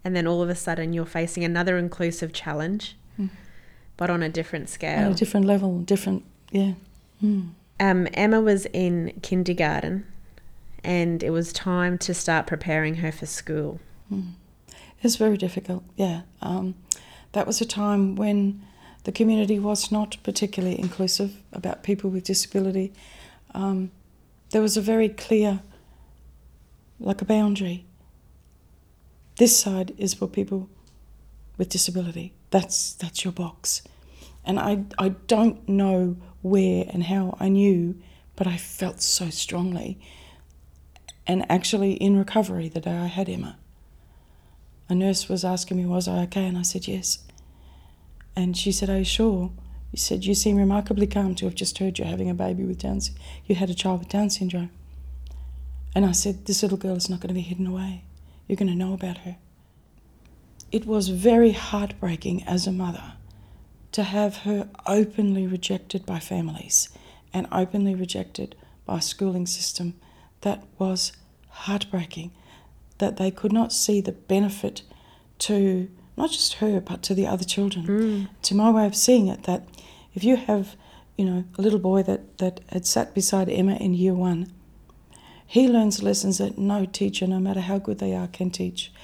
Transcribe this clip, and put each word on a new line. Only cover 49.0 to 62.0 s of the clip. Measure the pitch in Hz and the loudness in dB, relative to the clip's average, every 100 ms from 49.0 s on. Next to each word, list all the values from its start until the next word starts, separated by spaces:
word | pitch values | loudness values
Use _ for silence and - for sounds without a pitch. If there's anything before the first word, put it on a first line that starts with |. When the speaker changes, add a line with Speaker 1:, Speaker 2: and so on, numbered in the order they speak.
Speaker 2:
sure?" | 185 - 226 185 180 - - - - | 0 2 2 2 -2 -6 -16 -16 -10
You | - | -6
said, | - 185 | -2 -2
"You | 190 | 0
seem | 196 214 202 | 2 4 4
remarkably | 196 202 208 202 202 | 4 4 0 0 0
calm | 202 190 180 | 2 0 0
to | 190 | -4
have | |
just | 180 185 - | -4 -4 -2
heard | 190 180 | -2 -2
you're | 165 | -4
having | 185 185 | -2 -2
a | |
baby | 175 185 185 | -2 -2 -2
with | 190 180 | -4 -4
Down | 196 196 | -4 -2
sy-, | - - - - - | -4 -8 -14 -8 -2
you | |
had | 185 190 | 0 0
a | |
child | 175 190 180 | 0 -2 -2
with | 175 | -2
Down | 202 208 | 0 0
syndrome." | - 185 175 175 - - - - - - - - - - - - | 0 -2 -4 -6 -10 -20 -16 -14 -14 -14 -14 -14 -12 -12 -10 -2
And | 190 | 2
I | 190 | 4
said, | 175 202 190 | 4 0 -2
"This | - 190 | -2 0
little | 202 196 | 0 0
girl | 190 180 | -2 -2
is | 180 | -2
not | 180 | -4
gonna | 180 | -4
be | 180 | -4
hidden | 175 180 185 | -4 -4 -4
away. | 185 190 180 - - - - - | -4 -6 -8 -14 -20 -20 -14 -4
You're | 196 | 0
gonna | 190 | 0
know | 175 185 | 0 -2
about | 185 185 180 | -4 -6 -8
her." | 180 175 - _ _ _ _ - - - - - - - - | -12 -14 -18 _ _ _ _ -20 -20 -20 -20 -20 -20 -20 -6
It | 220 | -4
was | 220 214 185 | 0 0 0
very | 180 220 233 233 | 4 6 10 8
heartbreaking | - - 208 202 - | 6 -2 -4 -4 -4